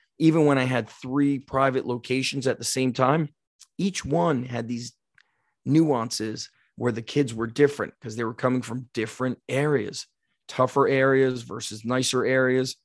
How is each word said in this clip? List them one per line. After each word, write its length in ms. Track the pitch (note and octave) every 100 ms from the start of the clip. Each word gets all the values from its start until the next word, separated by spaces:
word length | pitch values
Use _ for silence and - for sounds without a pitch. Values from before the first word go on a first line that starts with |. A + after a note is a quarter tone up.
| _ -
even 260 | D#3+ D#3+ D3
when 120 | C#3
I 80 | B2+
had 240 | B2+ A2
three 500 | - B2+ C3+ C#3+ C#3
private 460 | - C3+ C3+ B2+ -
locations 640 | A#2+ - B2+ B2+ C#3 B2+
at 100 | A2+
the 80 | A#2+
same 260 | - C3
time, 380 | A#2 B2+ D#3 D3+ - _ _ - -
each 260 | F#3+ F#3+
one 400 | C3 D3+ E3+ C3+
had 240 | B2+ A#2+ A#2
these 260 | A#2+ A#2+ - _ _ _ _ _ _ -
nuances 840 | D3 D#3+ C3 A2+ - A2 A#2 - _ _ -
where 160 | A#2+
the 100 | A2
kids 320 | A2+ C#3+ C#3
were 140 | A2+ A2+
different 460 | A#2 C#3+ C#3+ F#2+ -
'cause 160 | A#2+ A2
they 80 |
were 100 | A2+
coming 280 | A2+ C3 B2+
from 280 | A2 A#2+ B2+
different 460 | - A2 - B2+ B2 -
areas, 600 | B2+ D3+ C#3+ G2+ - - _ _ _ -
tougher 400 | - B2+ - C#3
areas 560 | C3+ C3+ C3+ C3 B2+
versus 420 | F#2+ G#2 - G#2+ A2+
nicer 400 | B2+ B2+ B2+ A2+
areas. 520 | C3 C3 B2+ C3 -